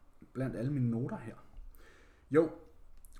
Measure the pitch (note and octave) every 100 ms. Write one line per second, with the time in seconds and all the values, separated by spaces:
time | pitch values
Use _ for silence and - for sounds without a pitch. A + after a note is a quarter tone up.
0 | - - - - B2+ G2 B2+ D3 A#2+ A2+
1 | C#3 G#3+ A2+ - - - - - - -
2 | - - - C#3+ E3 - - - - -
3 | - -